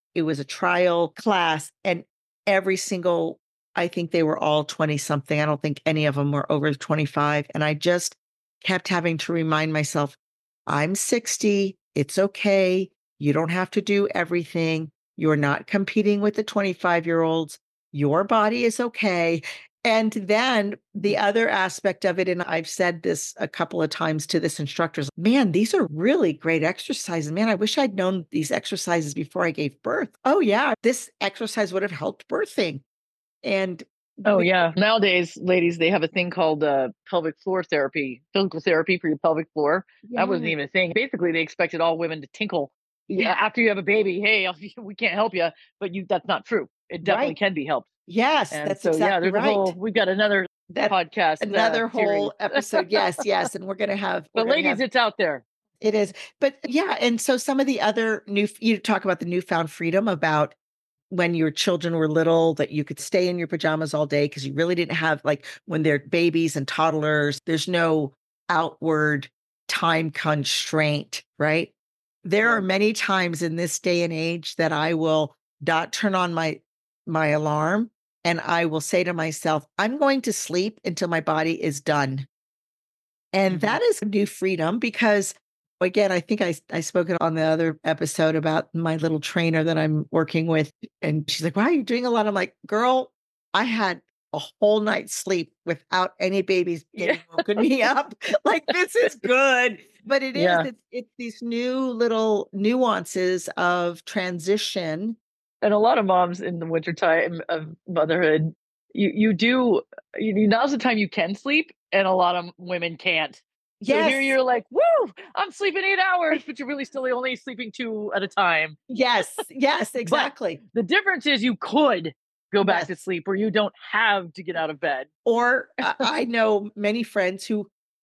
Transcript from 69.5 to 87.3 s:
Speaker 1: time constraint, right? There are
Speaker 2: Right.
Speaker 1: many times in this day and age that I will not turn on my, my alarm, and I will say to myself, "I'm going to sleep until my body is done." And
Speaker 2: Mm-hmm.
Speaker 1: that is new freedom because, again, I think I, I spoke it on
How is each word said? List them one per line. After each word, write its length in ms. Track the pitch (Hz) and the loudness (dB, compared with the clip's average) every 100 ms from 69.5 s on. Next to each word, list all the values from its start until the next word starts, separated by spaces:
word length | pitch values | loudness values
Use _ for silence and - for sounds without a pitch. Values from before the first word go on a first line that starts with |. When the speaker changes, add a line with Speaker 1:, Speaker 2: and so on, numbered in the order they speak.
| _ - | _ -8
Speaker 1:
time 420 | - 170 160 160 | -2 0 0 -2
constraint, 1120 | - 160 151 135 - - 156 151 147 - - - - | -4 -2 0 0 -4 -2 0 2 0 -4 -12 -10 -2
right? 320 | 151 160 - _ _ _ _ _ | 0 0 -2 _ _ _ _ _
There 260 | 170 202 226 | -2 2 2
are 60 | 226 | 2
Speaker 2:
Right. 40 | 185 | 0
Speaker 1:
many 280 | 190 214 | 2 2
times 480 | 214 - 190 175 160 | 0 0 0 0 -2
in 140 | 170 165 | -2 -2
this 220 | 170 - | -4 -2
day 240 | 185 175 | 0 0
and 80 | 170 | 0
age 440 | 160 165 170 - - | -2 -4 -4 -6 -2
that 140 | 156 | -2
I 200 | 151 160 160 | 0 0 0
will 400 | 160 156 147 _ _ _ | 2 2 0 _ _ _
not 320 | 147 160 170 | 0 0 0
turn 220 | - 208 185 | -2 0 0
on 180 | 175 | 0
my, 260 | 165 160 - _ _ _ _ - | -2 -2 -4 _ _ _ _ -4
my 220 | 160 156 | 0 2
alarm, 640 | 151 151 151 156 208 233 _ _ _ 170 | 2 0 0 0 0 -2 _ _ _ -2
and 140 | 170 | -2
I 240 | - 170 165 | 0 0 0
will 160 | 156 | -2
say 220 | - 180 | 0 0
to 100 | 175 | 0
myself, 540 | 170 160 151 165 151 - - | -2 -4 -4 -2 -2 -4 -4
"I'm 200 | 214 285 | -4 0
going 240 | 277 269 | 2 2
to 120 | 226 | -2
sleep 460 | - - 175 208 - 208 | -4 -4 -2 -2 -4 -8
until 240 | 156 175 | -4 -2
my 100 | 165 | -2
body 400 | 156 156 165 165 | 0 0 0 -2
is 200 | 160 143 | -4 -4
done." 440 | - 147 135 135 135 _ _ _ _ _ _ _ _ _ _ | 0 0 0 -4 -8 _ _ _ _ _ _ _ _ _ _
And 240 | 190 190 175 | 0 0 0
Speaker 2:
Mm-hmm. 40 | 208 | 0
Speaker 1:
that 160 | 302 | 2
is 200 | 480 - | 2 0
new 220 | 214 202 208 | 0 0 0
freedom 540 | - 190 175 160 226 | -2 -2 0 0 0
because, 540 | 233 - 226 208 190 - _ _ _ - | -2 0 2 2 0 -8 _ _ _ -4
again, 300 | 180 208 196 | 0 2 2
I 80 | 180 | 0
think 220 | - 208 | 0 0
I, 140 | 180 151 - | -2 -4 -6
I 100 | 165 | -8
spoke 280 | - 180 170 | -2 -2 0
it 80 | 170 | 0
on 160 | 165 | 0